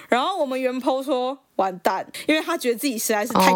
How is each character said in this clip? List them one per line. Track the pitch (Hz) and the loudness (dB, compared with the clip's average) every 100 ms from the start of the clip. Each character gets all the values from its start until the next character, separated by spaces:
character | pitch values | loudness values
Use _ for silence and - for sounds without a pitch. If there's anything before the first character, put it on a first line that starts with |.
| - | -2
然 | 233 | 0
后 | 320 381 | 2 0
我 | 277 | -2
们 | 262 | 0
原 | 254 254 | -2 -2
po | 247 262 | 0 0
说 | 269 254 254 277 _ - | 0 -2 -2 -6 _ -2
，“完 | 190 180 | -2 -2
蛋”， | 226 190 - - - | -2 -2 -6 -6 0
因 | |
为 | 311 | 0
他 | 330 339 | 0 -2
觉 | 247 | -2
得 | 233 | -2
自 | 285 | -2
己 | 226 | -2
实 | - | -2
在 | 214 | -2
是 | 208 | 0
太 | 190 185 | 4 4